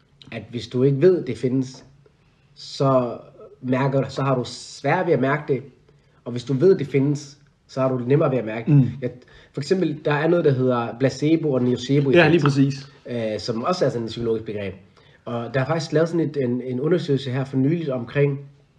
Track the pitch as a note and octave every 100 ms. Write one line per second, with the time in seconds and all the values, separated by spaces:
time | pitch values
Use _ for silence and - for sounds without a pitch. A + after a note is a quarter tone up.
0 | _ _ - A2+ G2+ A#2+ - B2+ C3+ C3+
1 | F3 F3 B2 A2 B2+ C3 B2+ - - _
2 | _ _ _ _ _ - - - C#3 C3
3 | A#2+ A2 - - - - B2+ D3 C#3 C3+
4 | - - C3+ B2+ A#2 - - - C#3 F3
5 | E3+ C#3 C3+ D3 - B2+ - _ _ _
6 | _ _ - B2 - C3+ F3+ E3+ C#3 C#3+
7 | C#3 C#3+ - - _ _ _ - C3 B2+
8 | A#2+ C#3+ D#3 C3 A2 A2+ A#2 D3 A#2 -
9 | B2 - - - - - - F#3+ E3 D3
10 | D3+ D3 D#3+ F3 D3+ B2+ B2+ B2 A2+ A2+
11 | C3 - D3+ D#3+ D3 C3 B2 B2 - C#3+
12 | C3+ C3 D#3 E3+ C#3+ C#3 C3+ - - -
13 | - A#2+ A2 G#2+ - A2+ C3+ F#3 C#3+ A#2
14 | A2+ A2+ A#2 A2+ G#2+ G#2 G2 - - _
15 | _ _ - A#2+ A#2 C3 C3 E3 D3+ C3
16 | - E3+ D3+ C#3+ B2 B2 B2+ B2 D3+ F3
17 | - C3+ C3+ C3 C3 C3+ C3+ F3 D#3 B2+
18 | A#2 C#3+ C#3+ C#3 - _ _